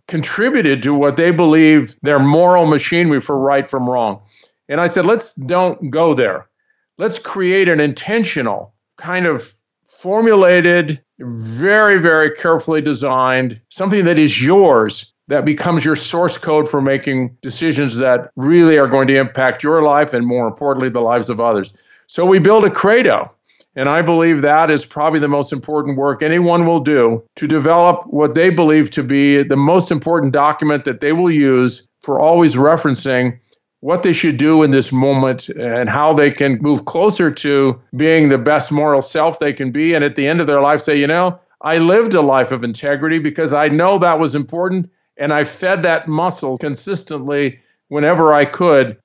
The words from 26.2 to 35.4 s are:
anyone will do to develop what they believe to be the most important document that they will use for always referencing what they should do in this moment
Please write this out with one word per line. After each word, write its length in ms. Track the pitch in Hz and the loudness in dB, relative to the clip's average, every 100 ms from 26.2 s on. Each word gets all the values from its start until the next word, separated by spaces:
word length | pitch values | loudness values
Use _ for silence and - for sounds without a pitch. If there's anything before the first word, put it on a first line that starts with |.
anyone 460 | 156 175 175 170 170 | -2 0 2 2 2
will 140 | 165 | 0
do 420 | 139 143 117 113 - - | 0 2 2 0 -8 -8
to 100 | 151 | -2
develop 560 | 156 143 170 175 170 - | 0 2 4 4 2 -4
what 280 | 147 151 | -2 0
they 160 | 160 180 | 2 2
believe 400 | 165 160 156 - | 2 4 2 2
to 120 | - | -2
be 400 | 127 139 143 143 | -2 0 2 2
the 120 | 143 139 | 0 0
most 360 | 143 180 180 | 2 2 0
important 400 | 160 165 170 139 | -4 -2 -2 0
document 520 | 143 147 147 151 147 | 0 0 0 -2 -2
that 160 | 143 117 | -4 -4
they 120 | 147 | -2
will 180 | 160 180 | 0 0
use 560 | 156 139 127 127 123 _ _ | 2 2 2 0 -2 _ _
for 180 | - 135 | -4 0
always 380 | 151 175 165 123 | 2 4 4 4
referencing 840 | 151 160 151 127 139 127 127 123 _ _ _ _ | 2 2 0 -2 -2 -2 -2 -6 _ _ _ _
what 220 | 131 175 | -6 -2
they 100 | 190 | 0
should 240 | 165 156 123 | 0 0 0
do 260 | 151 160 | 2 4
in 80 | 151 | 4
this 220 | 135 131 | 2 0
moment 560 | 131 135 135 131 127 | 0 0 2 0 -4